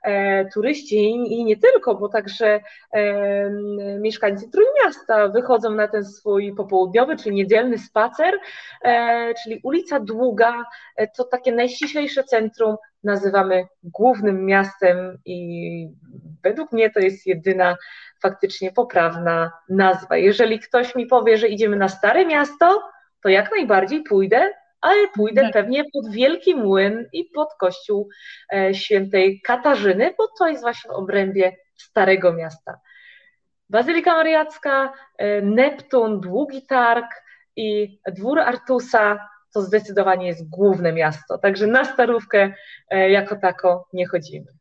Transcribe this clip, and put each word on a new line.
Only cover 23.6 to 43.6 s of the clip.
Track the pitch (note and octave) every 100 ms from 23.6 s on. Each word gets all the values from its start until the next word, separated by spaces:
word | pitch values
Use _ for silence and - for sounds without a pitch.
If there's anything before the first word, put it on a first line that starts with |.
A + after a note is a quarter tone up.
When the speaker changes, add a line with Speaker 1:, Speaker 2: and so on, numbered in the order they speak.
| B3 F#3+ F#3+ D4+
Speaker 1:
pójdę, | - G3 F#3+ A3+ F#4+ - _ _
ale | D#4+ G4+ G4+
pójdę | G#3 G#3+ A3
Speaker 2:
Tak. | A3
Speaker 1:
pewnie | G#3+ G#3 C4+ D4
pod | C#4+ A3
Wielki | G#3 C4 E4+ F#4+
Młyn | D#4 G#3 F#3+ G3 A3 A#3+
i | E4
pod | F4 D4 D4+
kościół, | - F#3 F3+ - G#3 G3+ - - - -
e, | G3 F#3+
świętej | G3 - G3+ G3 G3 F#3+ G3
Katarzyny, | - A#3 - C4 G3+ F#3 D#4 -
bo | A4 A4+
to | E4+
jest | C#4
właśnie | A#3+ A#3 -
w |
obrębie | - F#3+ G3+ G3 G3 F#3 F#3 _ _
Starego | - A3 F#3 F#3+ F3+
Miasta. | E3 D#3+ D#3+ - - _ _ - - _ _ _ _ _
Bazylika | G#3 B3 E4 E4
Mariacka, | E4 D#4+ D#4 D#4 - C#4+ C4+ C4+ C4+ - -
e, | G3+ G#3
Neptun, | G3+ A3 C#4 C#4+ - B3+ A3 G#3
Długi | F3+ G3 C#4+ C4+ _
Targ | C4 A#3 A#3 A#3 - _ _ _ -
i | A3 G#3 G#3 G3+ -
Dwór | F3+ A3 D4+
Artusa | A3+ B3 - B3 - A3+ G#3 G#3 - _ _
to | G#3+
zdecydowanie | F#3 G#3+ G3+ G3+ F#3+ F#3 F3+
jest | E3 D#3+
główne | F3 G3+ F3 E3+
miasto, | E3 D#3 D3+ - -
także | G3+ F#3+ G#3+
na | B3+
Starówkę, | C#4 - A#3+ A#3 - G#3 G3 G3 - - _
e, | F#3+ F#3+
jako | G3 G3 G3+
tako | F#3 F3+